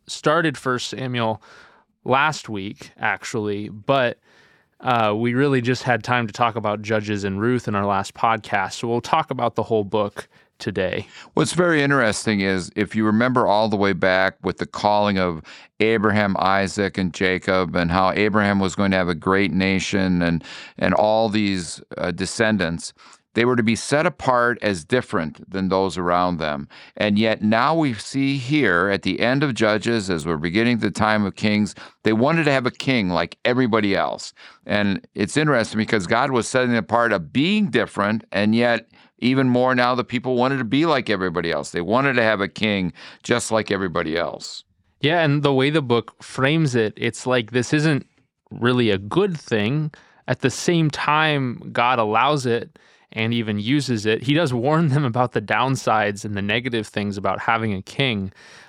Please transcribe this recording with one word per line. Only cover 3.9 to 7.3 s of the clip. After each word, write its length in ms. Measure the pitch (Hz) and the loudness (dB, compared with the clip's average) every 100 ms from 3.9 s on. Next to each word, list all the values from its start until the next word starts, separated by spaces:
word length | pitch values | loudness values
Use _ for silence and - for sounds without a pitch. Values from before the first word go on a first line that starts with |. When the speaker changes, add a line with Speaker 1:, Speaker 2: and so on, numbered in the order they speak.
| 139 120 - _ _ _ _ _ - | 0 0 -4 _ _ _ _ _ -8
Speaker 1:
uh, 320 | 123 120 107 107 | -2 2 2 0
we 180 | 120 | 0
really 280 | 123 143 131 | 2 2 2
just 220 | 120 123 | 0 -2
had 200 | 131 113 | 0 0
time 240 | 113 123 113 | 0 -2 -2
to 60 | |
talk 240 | - 120 110 | 0 0 0
about 240 | 104 107 | -2 -4
Judges 420 | 104 110 104 104 | -2 -2 -2 -4
and 160 | 98 | -2